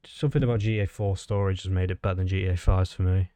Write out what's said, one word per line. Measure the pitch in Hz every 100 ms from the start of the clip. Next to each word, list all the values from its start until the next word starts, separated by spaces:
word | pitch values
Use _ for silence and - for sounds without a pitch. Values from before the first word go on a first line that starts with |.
something | - - 147 143
about | 123 117
G | 107 107
T |
A | 101
four | - 101 95
story | - 101 98
just | 92 92
made | 92 92
it | 92
better | 101 92
than | 92
G | 95
T | 92
A | 90
five's | - 95 92
for | -
me. | 92 92 92